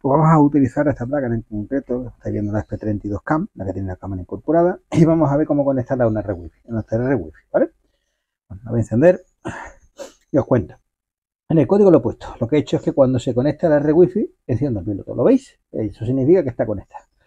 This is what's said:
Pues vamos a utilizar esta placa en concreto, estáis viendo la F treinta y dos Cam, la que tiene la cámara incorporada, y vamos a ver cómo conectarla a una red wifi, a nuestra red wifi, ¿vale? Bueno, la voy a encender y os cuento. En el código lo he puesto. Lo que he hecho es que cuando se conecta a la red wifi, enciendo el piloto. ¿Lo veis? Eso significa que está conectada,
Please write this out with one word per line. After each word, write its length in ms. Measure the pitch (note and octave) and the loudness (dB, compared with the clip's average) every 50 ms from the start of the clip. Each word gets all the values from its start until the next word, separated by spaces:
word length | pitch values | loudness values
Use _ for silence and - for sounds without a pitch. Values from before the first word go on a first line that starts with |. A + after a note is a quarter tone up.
Pues 100 | - C#3 | 0 0
vamos 180 | C3+ D3+ D#3 D#3+ | 2 4 4 4
a 120 | E3 D#3 | 6 6
utilizar 480 | D3 D3 D3 D3 C#3 A#2 - C#3+ D3 D3 | 4 4 4 2 0 2 0 -2 -2 -2
esta 180 | B2+ - - | -2 -4 -6
placa 200 | A#2+ C#3 D3 C3+ | -6 -4 -4 -4
en 160 | B2 A#2 A#2 A2 | -2 -4 -4 -6
concreto, 720 | _ A2 G#2 G#2 G2 C3+ C#3 B2+ - B2 B2 B2+ A#2+ - | _ -8 -10 -8 -4 -6 -6 -4 -4 -6 -6 -6 -10 -14
estáis 160 | _ _ A2 G#2 | _ _ -8 -6
viendo 200 | G#2+ G#2 G#2 G2+ | -4 -4 -4 -4
la 80 | G#2+ | -4
F 160 | G2+ _ - G2+ | -6 _ -10 -8
treinta 280 | - A2 G#2+ G2+ - | -6 -6 -6 -4 -6
y 40 | G#2 | -8
dos 120 | G#2 F#2 _ | -8 -8 _
Cam, 260 | - D#3 D#3+ F#3+ - _ | -4 -4 -4 -4 -6 _
la 100 | - F#2+ | -10 -10
que 60 | G2 F#2+ | -8 -8
tiene 160 | F#2+ G2 F#2+ | -6 -6 -8
la 80 | F#2 | -8
cámara 260 | - - G2 G2 F#2 F2+ | -10 -10 -10 -10 -10 -10
incorporada, 580 | - - G2+ - - D3+ E3 E3+ F3+ E3 - _ _ | -10 -12 -12 -4 0 2 2 2 2 0 -4 _ _
y 140 | - - E3 | 2 4 4
vamos 260 | D#3+ D#3+ D#3+ D#3 C#3 | 4 4 2 2 0
a 60 | C#3+ | 0
ver 100 | D3 D#3 | 0 0
cómo 180 | D3+ D3+ C#3+ C#3 | 0 0 0 0
conectarla 400 | C3+ C3+ C3 A#2+ - C#3 B2 B2 | 0 0 -2 -2 -4 -2 0 0
a 40 | A2+ | 0
una 140 | A2 G#2+ G2 | 0 -2 -4
red 120 | G2+ G2 | -6 -8
wifi, 240 | F2 E2+ E2 _ _ _ - | -8 -10 -16 _ _ _ -8
a 40 | A#2 | -8
nuestra 260 | A2 G#2+ _ A#2 A2+ | -8 -6 _ -4 -4
red 180 | B2 C3 C#3+ | -2 0 -2
wifi, 220 | A2+ E2+ D#2 - - _ _ - | -2 -4 -8 -14 -20 _ _ -2
¿vale? 180 | E3+ - E4+ _ _ _ _ _ _ _ _ _ _ _ _ _ _ _ _ | 0 0 0 _ _ _ _ _ _ _ _ _ _ _ _ _ _ _ _
Bueno, 140 | - F#2+ - | -18 -16 -10
la 60 | A2+ | -4
voy 80 | A2+ A#2+ | -2 -2
a 40 | A2 | -2
encender 420 | - A2+ A2+ C#3+ F3 F3+ - - _ _ _ _ - - - - - - - _ _ _ _ - - _ _ _ _ - | 0 0 4 4 4 4 4 -2 _ _ _ _ -14 -12 -12 -16 -18 -20 -20 _ _ _ _ -20 -20 _ _ _ _ -2
y 60 | C#3+ | -2
os 80 | - | 0
cuento. 300 | - C3 B2 F#2+ - - _ _ _ _ _ _ _ _ _ _ _ _ _ _ _ | 2 0 0 0 -4 -12 _ _ _ _ _ _ _ _ _ _ _ _ _ _ _
En 100 | D#3 D#3+ | 2 2
el 80 | F3+ | 4
código 240 | - F#3+ G3+ G#3 G3 | 4 4 4 6 6
lo 80 | E3+ C#3+ | 6 6
he 20 | |
puesto. 280 | A#2 A2+ G2 _ - - - - | 4 0 -6 _ -14 -18 -8 -6
Lo 60 | B2 | -4
que 100 | A2 - | 0 0
he 40 | D3+ | 0
hecho 160 | C#3 - - | 0 0 -4
es 60 | D#3 - | -2 -2
que 100 | - D3+ | -2 2
cuando 260 | - C3+ B2+ B2+ B2 | 2 2 2 2 -2
se 160 | - C#3 A#2+ | -2 -2 -2
conecta 320 | A#2+ B2 D3 C#3+ - - | 0 0 -2 -2 0 0
a 40 | E3+ | 2
la 80 | D3+ D3 | 2 2
red 120 | C#3 D3+ D3+ | 2 2 4
wifi, 400 | E3 F3+ E3+ - G#3 B3 F#4 _ _ _ | 4 4 4 4 -2 -4 -4 _ _ _
enciendo 340 | - B2+ A2+ C#3+ C#3+ A#2 G2+ | -6 -4 -2 -2 -2 -4 -4
el 60 | E2+ | -4
piloto. 280 | G#2 G#2 F#2+ - - - | -6 -6 -8 -8 -8 -4
¿Lo 80 | - B2+ | 0 2
veis? 340 | F3+ C4 B3+ - - _ _ _ _ - | 4 4 2 0 -6 _ _ _ _ -8
Eso 320 | - A2 G#2+ - - A#2 | -6 -6 -6 -6 -8 -6
significa 400 | B2 C3 C3+ C3 C3 F3 F#3+ D#3+ | -4 -2 0 4 4 4 4 2
que 60 | C3 | -2
está 140 | - - C3 | -4 -4 -4
conectada, 440 | A2 G#2 G2 - _ _ - _ _ _ _ _ | -4 -4 -8 -10 _ _ -20 _ _ _ _ _